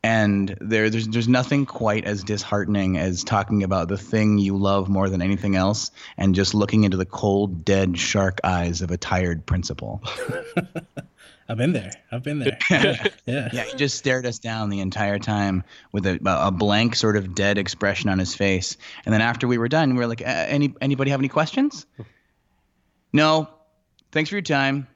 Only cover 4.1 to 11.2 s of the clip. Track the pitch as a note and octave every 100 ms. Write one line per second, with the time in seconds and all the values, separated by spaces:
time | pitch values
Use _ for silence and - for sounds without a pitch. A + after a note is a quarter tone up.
4.1 | A2 G#2+ G#2 G2 G2 G2 G2 F#2+ G2 G2
5.1 | F#2+ F#2 G2 G2+ F#2+ F#2 G#2 - - -
6.1 | - G2 F#2 F#2+ G#2 G2+ A2 G#2 F#2 F#2
7.1 | - G#2+ G2 G2+ F2 E2 G2 F#2 F2 -
8.1 | G#2 F#2+ F#2 - F2+ F2 F2 F2+ F2 -
9.1 | F#2 F2+ E2 - F2+ F2 D#2 - G#2 A2+
10.1 | - - C5 - - F3 - - - -
11.1 | _